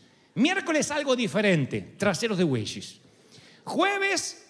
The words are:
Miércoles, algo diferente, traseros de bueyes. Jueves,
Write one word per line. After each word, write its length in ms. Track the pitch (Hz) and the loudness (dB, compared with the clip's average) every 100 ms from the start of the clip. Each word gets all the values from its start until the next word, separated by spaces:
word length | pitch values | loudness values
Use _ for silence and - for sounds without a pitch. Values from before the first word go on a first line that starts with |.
| _ _ _ | _ _ _
Miércoles, 560 | - 294 381 339 311 - | 0 2 2 0 0 0
algo 240 | 294 285 | -2 0
diferente, 800 | 247 214 175 208 170 127 107 90 - | 0 0 2 2 2 0 -4 -8 -2
traseros 400 | 202 180 226 185 | -2 0 -2 0
de 60 | |
bueyes. 520 | 170 123 101 104 - - _ _ _ - - - | 2 0 -4 -10 -14 -18 _ _ _ -20 -20 -20
Jueves, 840 | - 247 381 403 392 370 - - | -6 0 0 2 0 -2 -4 -10